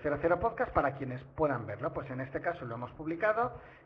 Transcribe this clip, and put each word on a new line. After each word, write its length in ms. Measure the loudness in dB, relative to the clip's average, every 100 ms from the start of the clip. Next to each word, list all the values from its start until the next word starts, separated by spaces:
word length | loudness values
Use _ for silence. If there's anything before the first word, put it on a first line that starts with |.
cero 160 | 0 2
cero 180 | 4 4
Podcast 340 | 2 2 0
para 200 | 2 2
quienes 280 | 0 -4 -6 -6 2
puedan 280 | 2 2
verlo. 280 | -2 -4 -4
Pues 160 | -4 -4
en 100 | -6
este 200 | -4 -2
caso 260 | -2 -2 -4
lo 80 |
hemos 160 | -6 -6
publicado 600 | -6 -6 2 2 4 0 -2 -16 -20